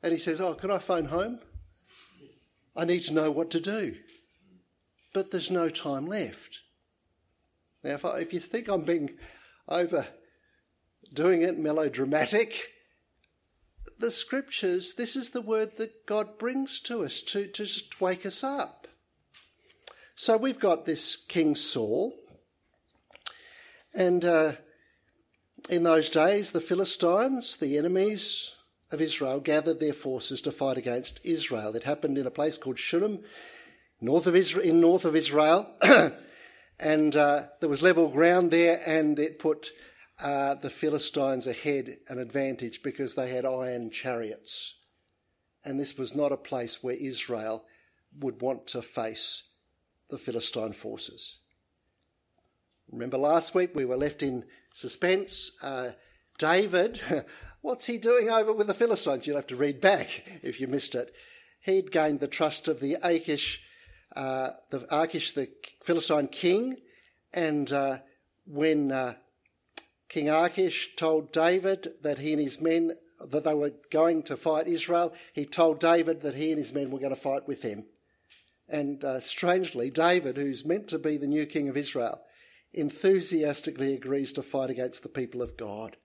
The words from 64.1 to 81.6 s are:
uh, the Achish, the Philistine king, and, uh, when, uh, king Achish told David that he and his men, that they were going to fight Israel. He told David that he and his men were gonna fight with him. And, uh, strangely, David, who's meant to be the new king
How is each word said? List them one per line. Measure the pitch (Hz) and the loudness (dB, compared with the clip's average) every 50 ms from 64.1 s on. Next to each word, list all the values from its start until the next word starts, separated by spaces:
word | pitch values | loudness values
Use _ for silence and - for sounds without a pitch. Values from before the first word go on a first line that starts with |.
| - | -10
uh, | 139 139 135 131 131 131 131 - - _ _ | -8 -6 -4 -4 -2 -4 -6 -6 -10 _ _
the | - 135 120 - | -8 -8 -6 -2
Achish, | 160 147 165 165 - 165 - - - | 2 2 2 2 0 -4 -4 -4 -4
the | 147 131 - - _ - - - _ - | -4 -6 -6 -8 _ -20 -20 -20 _ -2
Philistine | - 170 165 156 - 160 151 143 131 | 0 0 0 2 2 2 2 2 0
king, | - - - 175 180 208 240 262 262 - _ _ _ _ _ _ _ _ _ _ - | -4 0 2 4 4 4 2 0 -6 -8 _ _ _ _ _ _ _ _ _ _ -4
and, | - 170 156 151 147 143 127 139 | -2 0 0 2 0 0 0 0
uh, | 139 139 135 135 135 - _ _ _ _ _ _ _ _ | 0 0 0 -2 -4 -8 _ _ _ _ _ _ _ _
when, | - 151 143 151 160 156 151 143 139 135 | -12 -4 0 2 4 4 4 2 0 0
uh, | 131 131 123 117 - _ _ _ _ _ _ _ _ _ _ _ - - _ _ _ _ _ - | -2 -2 -4 -6 -10 _ _ _ _ _ _ _ _ _ _ _ -14 -14 _ _ _ _ _ -6
king | 160 147 151 | -2 0 2
Achish | 151 156 170 175 175 - 185 175 - - - - - | 4 4 4 2 2 2 0 0 0 -2 -6 -8 -6
told | - 165 160 160 156 156 156 - | -2 2 2 2 2 2 0 0
David | 160 160 170 180 190 185 190 196 190 190 165 - - - | 2 4 4 4 4 2 2 0 0 -4 -12 -14 -6 -4
that | 151 143 131 | -4 -4 -2
he | 139 156 156 | -2 -2 0
and | 151 151 | 0 0
his | 135 123 - | -2 -2 -2
men, | 156 165 165 170 170 165 - - _ _ _ _ | 0 2 4 4 2 2 -2 -4 _ _ _ _
that | - 131 131 151 151 | -14 -4 -4 0 0
they | 160 156 | 2 0
were | 147 147 143 - - _ _ | 2 0 -2 -4 -8 _ _
going | - 156 160 165 170 160 151 | 2 4 4 4 4 0 -2
to | - 143 | -4 -8
fight | - - 165 156 151 165 170 | -4 0 0 0 0 0 0
Israel. | 175 160 - - 175 170 175 165 160 - - - _ | -2 -2 -2 0 2 2 2 0 -4 -10 -20 -12 _
He | - 147 | -8 -6
told | 143 - - 165 165 156 151 | -6 2 4 4 4 4 4
David | - 165 170 170 170 165 165 156 | 4 4 6 6 4 2 0 -2
that | - 147 123 | -2 -6 -4
he | 135 156 156 160 | -2 -2 -2 0
and | 151 | -2
his | 143 120 127 | -2 -4 -4
men | 143 143 131 | -6 -4 -4
were | 135 135 | -6 -4
gonna | 131 139 135 | -4 -4 -4
fight | 127 - 143 135 139 - - | -4 -2 -2 -2 -2 -4 -6
with | 139 - - | -8 -6 -6
him. | 117 104 101 110 - _ _ _ _ _ _ _ _ - - _ _ _ _ _ _ | -8 -8 -8 -12 -16 _ _ _ _ _ _ _ _ -20 -20 _ _ _ _ _ _
And, | 160 151 143 139 143 135 147 | -4 -2 -2 -2 -4 -4 -4
uh, | 139 131 131 | -4 -4 -4
strangely, | 123 - - - - 175 180 185 185 165 - 127 120 135 | -6 -8 -8 -2 2 2 2 2 2 -2 -4 -4 -4 -2
David, | 135 - 160 170 180 180 156 135 127 | 0 4 4 6 6 4 2 0 -4
who's | 139 143 139 135 120 - | -2 -2 -4 -4 -6 -2
meant | 151 170 208 208 - | -2 -2 -2 -2 -4
to | 165 156 | -6 -2
be | 139 156 151 | -2 -2 -2
the | 143 143 | 0 0
new | 139 147 151 151 | 0 0 0 0
king | 147 - 160 | 0 -2 -2